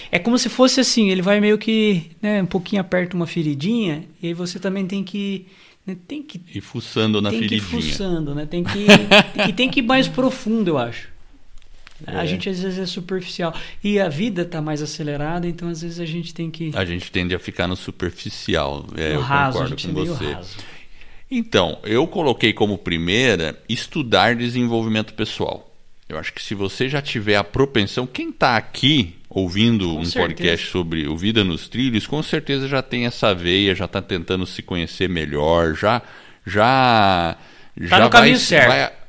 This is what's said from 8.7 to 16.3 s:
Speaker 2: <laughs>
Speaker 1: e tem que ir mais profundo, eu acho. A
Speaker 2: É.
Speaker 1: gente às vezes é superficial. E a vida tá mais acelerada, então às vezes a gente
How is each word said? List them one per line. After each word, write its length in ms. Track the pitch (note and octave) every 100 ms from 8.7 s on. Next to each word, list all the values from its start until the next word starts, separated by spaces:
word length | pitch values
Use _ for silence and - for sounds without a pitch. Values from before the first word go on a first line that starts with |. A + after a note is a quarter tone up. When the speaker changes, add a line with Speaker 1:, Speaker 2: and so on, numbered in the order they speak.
| G3+ G#3
Speaker 2:
<laughs> 600 | G3+ G3+ G3+ G3 - G3+
Speaker 1:
e 40 |
tem 160 | A3 B3+
que 120 | C#4
ir 20 |
mais 240 | A3+ C4 E3
profundo, 640 | - F3 - G#3 A3+ F3+
eu 100 | D3
acho. 300 | A#2 - - - - - - - - - - - D#3
A 160 | F3+
Speaker 2:
É. 40 | E3
Speaker 1:
gente 200 | F#3 G3+
às 120 | F3+
vezes 180 | F#3+ F#3
é 80 | F#3
superficial. 680 | - E3+ F#3 F3+ - E3+ - - -
E 160 | G3+ G#3
a 100 | F#3
vida 360 | C#3 A#3 F3
tá 180 | E3+ D#3+
mais 180 | D3+ D3
acelerada, 680 | D3+ - D3 C#3+ D3 F3 F3
então 200 | E3 E3+
às 140 | E3
vezes 160 | E3+ E3+
a 60 | E3
gente 260 | E3+ E3